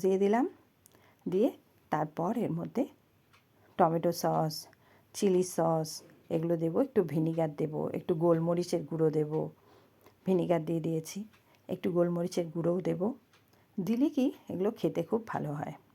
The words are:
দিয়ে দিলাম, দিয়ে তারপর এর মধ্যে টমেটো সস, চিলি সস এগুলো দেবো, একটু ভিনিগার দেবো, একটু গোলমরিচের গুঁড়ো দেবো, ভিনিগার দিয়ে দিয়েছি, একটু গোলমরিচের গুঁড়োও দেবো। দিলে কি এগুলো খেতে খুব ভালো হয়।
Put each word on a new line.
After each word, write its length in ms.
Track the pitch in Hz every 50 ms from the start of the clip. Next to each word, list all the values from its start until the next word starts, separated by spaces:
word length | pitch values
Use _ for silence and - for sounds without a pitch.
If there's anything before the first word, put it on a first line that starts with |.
দিয়ে 160 | 185 190 190 190
দিলাম, 280 | 202 202 214 240 285 392 - - _ _ _ _ _ - _ - _ - _ _ -
দিয়ে 240 | 180 170 190 226 349 - - _ _ _ _ _ -
তারপর 400 | - 151 156 156 - - 165 185 240 247
এর 140 | 196 143
মধ্যে 320 | 160 170 170 160 - - - - - _ _ _ _ _ _ _ _ - _ _ _ _ _ _ _ -
টমেটো 340 | 185 160 165 170 160 175
সস, 440 | 170 - - 165 160 160 160 156 156 - - - _ _ _ _ _ _ _ _ -
চিলি 280 | - 208 196 185 180 180 180 -
সস 340 | - 165 165 165 160 160 160 - - - - - - _ -
এগুলো 260 | 170 165 160 170 170 160
দেবো, 200 | 165 165 165 208
একটু 200 | 277 269 - 220 180
ভিনিগার 480 | 156 143 165 156 165 165 165 160 156 147
দেবো, 260 | - 160 151 151 151 156 - - 170
একটু 160 | 160 - 175
গোলমরিচের 680 | 156 170 175 170 165 165 170 170 170 180 - 175 165 160 -
গুঁড়ো 200 | 165 160 160 160
দেবো, 300 | 147 156 151 151 156 156 156 156 - _ _ - - - - _ _ _ - - _ _ -
ভিনিগার 360 | 190 190 175 165 165 175 165 156
দিয়ে 160 | 156 165 165 156 165
দিয়েছি, 320 | 165 160 160 - - 196 214 - - - _ _ _ _ _ -
একটু 180 | 185 180 - 202
গোলমরিচের 560 | 170 175 175 175 175 170 170 180 - 185 170 165 151
গুঁড়োও 260 | 170 160 170 175 190
দেবো। 260 | - 165 165 165 180 220 285 - _ _ _ _ _ _ _ _ _ _ - -
দিলে 300 | 175 196 233 233 285 311
কি 160 | - 269 254 294 - - - -
এগুলো 200 | 170 175 190 214
খেতে 300 | 226 - - 160 156 170 165
খুব 180 | - - 226 220 -
ভালো 220 | - - 147 147 143
হয়। 200 | 147 - - - - _ _ _